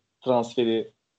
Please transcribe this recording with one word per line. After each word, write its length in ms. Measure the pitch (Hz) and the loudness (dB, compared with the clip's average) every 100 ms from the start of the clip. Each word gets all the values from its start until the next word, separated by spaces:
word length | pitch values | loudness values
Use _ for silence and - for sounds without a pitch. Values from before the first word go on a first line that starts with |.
| _ _ | _ _
transferi 680 | 131 123 117 127 117 113 104 _ _ | 0 0 0 -2 0 0 -4 _ _